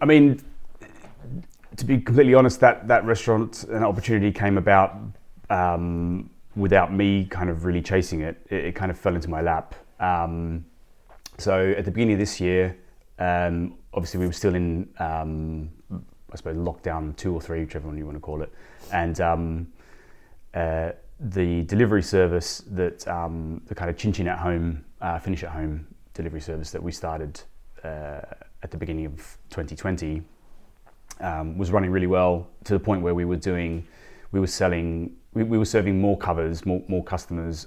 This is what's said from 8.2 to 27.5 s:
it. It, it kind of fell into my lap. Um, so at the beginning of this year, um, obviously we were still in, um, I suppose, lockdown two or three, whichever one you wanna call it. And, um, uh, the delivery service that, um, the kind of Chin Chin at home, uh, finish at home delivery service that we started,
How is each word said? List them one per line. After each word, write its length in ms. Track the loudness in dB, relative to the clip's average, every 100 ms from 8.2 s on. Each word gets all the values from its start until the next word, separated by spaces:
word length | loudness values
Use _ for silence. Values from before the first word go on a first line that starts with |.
it. 240 | -6 -8 -6
It, 160 | -4 -4
it 100 | -4
kind 160 | -4
of 60 | -2
fell 160 | -2 -2
into 140 | -4
my 120 | -2
lap. 320 | 0 -2 -4 -16 -18 -4
Um, 680 | -2 0 -2 -4 -4 -6 -10 -20 -20 -20 -20 -20 -20 -6
so 340 | 0 2 4 2
at 80 | 0
the 60 |
beginning 220 | 2 2 2
of 40 |
this 220 | 0 -2
year, 340 | 0 2 2 -2 -16 -20 -18 -4
um, 560 | -2 0 0 -2 -6 -8 -10
obviously 260 | -8 -6 -2
we 60 | -2
were 80 |
still 220 | 0 0 0
in, 340 | 0 -2 -6 -6
um, 680 | -6 -4 -4 -6 -6 -8 -10 -14 -14 -14 -14 -20 -16
I 40 | -12
suppose, 220 | -8 -4
lockdown 580 | -4 -4 -6 -6 -6 -6
two 180 | -4
or 80 | -4
three, 180 | -4 -6
whichever 260 | -6 -8 -10
one 100 | -10
you 80 | -10
wanna 140 | -10
call 220 | -10 -8
it. 100 | -8 -12 -20 -20 -6
And, 280 | -2 -2 0
um, 460 | 0 0 -2 -4 -8 -14 -20 -20 -20 -20 -20 -20 -10
uh, 380 | -4 -2 -2 -4 -8 -16 -10
the 420 | -6 0 0 0
delivery 380 | 0 2 4 4
service 600 | 2 4 4 2 -4 -10 -8
that, 360 | -2 -2 -4 -8
um, 540 | -6 -4 -6 -8 -10 -10
the 80 | -8
kind 140 | -6
of 60 | -2
Chin 140 | -2
Chin 160 | 0 -2
at 120 | -2
home, 440 | -2 0 -2 -4 -10 -8
uh, 180 | -6 -4
finish 240 | -4 -6
at 60 | -6
home 340 | -6 -6 -6 -10 -20 -18 -10
delivery 260 | -8 -8
service 300 | -8 -8 -8
that 100 | -8
we 100 | -8
started, 480 | -8 -6 -6 -8 -12 -18